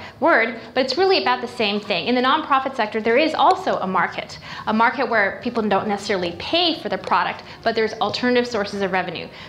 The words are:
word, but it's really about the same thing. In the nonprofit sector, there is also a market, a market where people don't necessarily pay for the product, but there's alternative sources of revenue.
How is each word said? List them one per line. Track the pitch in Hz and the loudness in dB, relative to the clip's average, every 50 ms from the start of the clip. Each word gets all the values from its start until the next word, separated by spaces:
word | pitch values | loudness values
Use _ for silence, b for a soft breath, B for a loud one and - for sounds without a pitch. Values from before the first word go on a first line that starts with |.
| B B B - | B B B 0
word, | 254 330 320 240 220 240 B B B B - | 2 4 4 4 4 2 B B B B -2
but | 247 269 | 0 0
it's | 269 - 349 | 0 2 2
really | 392 381 381 294 | 4 4 4 4
about | 381 - 254 - | 2 2 0 0
the | - 226 | -2 -6
same | - - 220 202 208 208 | -4 -2 0 0 0 -2
thing. | 208 - 202 170 160 233 | -2 -2 -2 -2 0 0
In | 247 | 2
the | 254 | 2
nonprofit | 247 262 294 311 294 - 277 269 262 262 254 | 2 2 2 0 2 2 0 2 2 0 -2
sector, | - 214 208 - 220 | -2 -2 -2 -2 -2
there | 214 226 233 | 0 2 4
is | 269 320 311 - | 4 4 2 2
also | - 269 330 381 381 - 247 196 - | 4 4 4 4 2 0 -2 -2 0
a | - 190 | 0 0
market, | 185 175 175 190 - - - - - - B B B B B - | 0 2 0 0 -2 -6 -10 -10 -12 -16 B B B B B 0
a | 214 | 2
market | 220 233 254 247 262 254 214 | 4 4 4 2 2 0 0
where | 233 214 196 190 - - | 2 2 2 2 0 -4
people | - 240 - 233 214 | -6 -4 -2 -2 0
don't | 214 196 190 - 214 | 2 2 0 2 0
necessarily | 202 202 - - 208 185 175 170 170 - | -2 -4 -2 -2 -2 -2 -2 -4 -4 -6
pay | - - 330 339 359 330 302 330 | -4 -2 0 2 2 2 0 -2
for | - 202 | -4 -6
the | 190 - | -6 -6
product, | - - 214 180 - - - - B B B B - | -2 0 0 0 2 0 -4 -6 B B B B -4
but | 233 226 | -2 0
there's | 226 220 214 - - | 2 0 0 0 -2
alternative | 196 208 - - 247 247 247 240 240 | -2 -2 -2 0 0 2 2 2 2
sources | 247 - 202 202 202 208 196 | 2 0 -2 -4 -4 -2 -2
of | 196 185 | -2 0
revenue. | 185 185 175 175 165 - 165 - B B B | 0 0 -2 -2 -6 -8 -10 -12 B B B